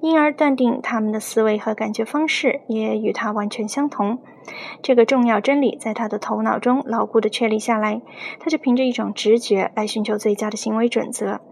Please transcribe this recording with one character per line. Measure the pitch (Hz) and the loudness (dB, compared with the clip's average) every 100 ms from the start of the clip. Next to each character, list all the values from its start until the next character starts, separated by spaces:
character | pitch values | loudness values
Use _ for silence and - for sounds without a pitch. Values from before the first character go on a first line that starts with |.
因 | 320 320 | 4 4
而 | 302 | 4
断 | 294 302 262 | 2 0 4
定 | 247 247 | 2 0
他 | - 233 | -4 -2
们 | 214 | -2
的 | 214 | -4
思 | 208 - | -2 0
维 | 220 214 | 2 2
和 | 220 | -2
感 | 214 214 | -4 -4
觉 | 214 220 | -4 -4
方 | 294 311 | 0 0
式 | - 285 277 - | 0 0 -2 -4
也 | 220 220 214 | -4 -2 -2
与 | 214 | -2
他 | 196 220 | -2 -4
完 | 214 208 | -2 -4
全 | - 214 | -4 -6
相 | - 285 | -2 -4
同。 | - 202 240 - - - - - - | 0 -2 -2 -8 -20 -16 -14 -14 -14
这 | - | 2
个 | 247 226 | 4 6
重 | 269 240 | 6 4
要 | 214 | 2
真 | 208 277 | 2 2
理 | 269 - | 2 0
在 | 233 | -6
他 | 214 220 | -4 -4
的 | 208 | -4
头 | - 214 | -4 -2
脑 | 220 214 | 0 0
中 | 240 254 | 2 0
牢 | - 226 208 | 0 -2 0
固 | 226 | 2
地 | 220 | 0
确 | - 226 | 0 0
立 | 220 | 0
下 | 214 226 | 0 0
来， | 214 214 - - - - | 0 -2 -8 -14 -14 -8
他 | - | -4
就 | 302 | -2
凭 | - 247 | 2 2
着 | |
一 | 262 | 2
种 | 247 208 | 0 -4
直 | 208 214 226 | -2 4 2
觉 | - 196 190 | 4 0 2
来 | - 208 | -2 -4
寻 | 220 | -2
求 | 208 208 | -2 0
最 | 214 | 0
佳 | 208 214 | 0 -2
的 | 214 | -4
行 | - 220 | -4 0
为 | 233 | 2
准 | 226 214 | 0 -2
则。 | - 208 202 - | -4 -6 -6 -10